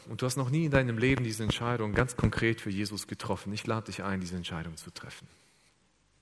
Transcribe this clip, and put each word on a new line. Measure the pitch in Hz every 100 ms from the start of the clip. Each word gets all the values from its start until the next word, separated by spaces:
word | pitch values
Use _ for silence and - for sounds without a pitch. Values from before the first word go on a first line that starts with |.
| -
Und | 113
du | 131
hast | 139
noch | 123
nie | 151 160
in |
deinem | 135 127 113
Leben | 131 131
diese | 120 107
Entscheidung | 107 - 120 120 107
ganz | 107 123
konkret | - 110 - 113 113
für | 107
Jesus | 98 101 101 -
getroffen. | 101 - 95 101
Ich | 104 -
lade | 110 107
dich | 98
ein, | 98 95
diese | 90 90
Entscheidung | 85 82 82 80
zu | -
treffen. | - - - - - _ _ _ _ _ _ _ _